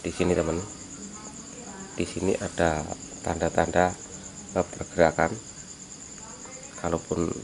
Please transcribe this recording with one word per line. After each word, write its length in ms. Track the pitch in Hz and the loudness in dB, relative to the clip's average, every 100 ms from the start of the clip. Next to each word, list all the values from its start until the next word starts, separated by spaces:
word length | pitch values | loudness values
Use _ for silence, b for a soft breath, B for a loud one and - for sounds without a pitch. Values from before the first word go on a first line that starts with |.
di 80 | 87 | -4
sini, 240 | 80 90 | 2 4
teman. 240 | 85 80 82 98 - - - - - - - - - - - - - | 4 4 0 -2 -10 -14 -14 -12 -12 -14 -14 -14 -14 -12 -12 -8 -4
Di 80 | 87 | -2
sini 240 | 85 92 | 0 2
ada 480 | - 95 - 85 78 80 - - - 87 | 2 0 4 4 4 0 -6 -12 -6 -2
tanda-tanda, 640 | 82 85 87 82 85 90 92 - - - - - 95 | 2 2 4 4 6 6 4 -10 -14 -14 -14 -2 0
eh, 80 | |
pergerakan. 720 | - - - - 82 76 82 113 - - - - - - - - - - - - - - | 0 -2 -2 6 6 8 2 2 -10 -16 -16 -16 -16 -16 -16 -16 -16 -16 -14 -14 -14 -6
Kalaupun 480 | 85 82 - 85 82 - | 0 0 0 0 0 -2